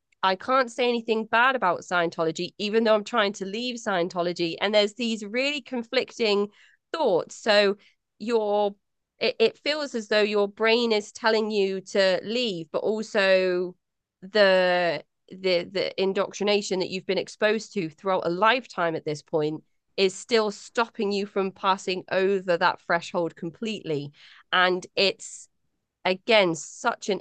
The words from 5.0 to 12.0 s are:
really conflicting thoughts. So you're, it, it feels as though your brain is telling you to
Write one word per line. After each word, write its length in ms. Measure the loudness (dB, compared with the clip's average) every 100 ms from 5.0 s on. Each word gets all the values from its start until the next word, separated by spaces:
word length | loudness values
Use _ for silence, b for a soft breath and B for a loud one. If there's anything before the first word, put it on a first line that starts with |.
| -4 -4
really 360 | -6 -4 -2 -4
conflicting 880 | -6 -8 -4 -4 -4 -2 0 2 0 b b b -10
thoughts. 440 | -2 2 2 -2 -8
So 400 | 2 4 4 0 b b _ -12
you're, 560 | -2 0 0 0 0 -2 _ _ _ -4
it, 160 | -2 2
it 200 | 0 2
feels 360 | -4 -2 -4
as 140 | -6 0
though 140 | 2
your 260 | 2 2 0
brain 440 | 0 2 2 2
is 200 | 0 -2
telling 380 | -4 0 2 0
you 300 | 0 0 -2
to 400 | -4 2